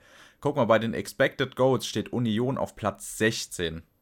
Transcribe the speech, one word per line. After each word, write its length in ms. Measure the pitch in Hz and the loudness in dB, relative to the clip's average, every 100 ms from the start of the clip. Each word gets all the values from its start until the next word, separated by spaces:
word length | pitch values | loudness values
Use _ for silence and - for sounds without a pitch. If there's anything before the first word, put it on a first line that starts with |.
| _ - - _ | _ -20 -20 _
Guck 160 | 143 143 | -2 0
mal, 80 | |
bei 160 | 110 113 | 4 4
den 120 | 113 | 4
Expected 640 | 82 - - 139 - 131 | -4 -6 0 0 0 -4
Goals 320 | - 131 120 - | 2 2 2 0
steht 260 | 110 95 | -4 -4
Union 460 | 113 120 107 123 131 | -2 0 0 0 -2
auf 160 | - | -6
Platz 440 | - 101 - - - | -4 -6 -6 -12 0
sechzehn. 640 | 110 127 - - 82 80 - _ | 0 0 -6 -4 -4 -4 -12 _